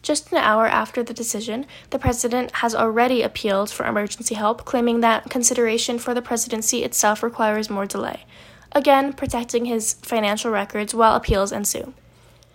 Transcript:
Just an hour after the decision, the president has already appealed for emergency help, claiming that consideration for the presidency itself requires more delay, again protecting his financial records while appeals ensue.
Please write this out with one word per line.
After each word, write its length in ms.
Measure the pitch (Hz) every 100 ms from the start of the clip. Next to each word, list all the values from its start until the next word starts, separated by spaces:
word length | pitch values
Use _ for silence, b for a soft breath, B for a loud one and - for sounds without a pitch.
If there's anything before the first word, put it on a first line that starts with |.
Just 300 | - 294 -
an 60 | 339
hour 300 | 220 214 220
after 360 | - 220 -
the 100 | 240
decision, 520 | 233 233 214 220 220 285 B B
the 100 | 262
president 560 | 254 240 247 247 247 -
has 180 | 233
already 480 | 226 226 220 254 254
appealed 480 | - - 214 196 202
for 160 | - -
emergency 500 | 208 208 - 226 214
help, 280 | 214 226
claiming 380 | - 254 240 233
that 280 | 233 220 -
consideration 720 | 254 233 247 233 226 240 240
for 140 | 247
the 80 | 240
presidency 640 | 240 233 - 220 220 240 240
itself 360 | - 214 214
requires 480 | 233 233 220 214 214
more 160 | 202 202
delay, 380 | 202 220 - - B B B B
again 400 | 294 277 269 277
protecting 540 | - 277 240 240 240 240
his 300 | 226 214 -
financial 560 | - 226 208 214 240
records 420 | 208 202 208 208
while 240 | 226 220 214
appeals 340 | - 202 202
ensue. 420 | 208 208 - - - b b b b b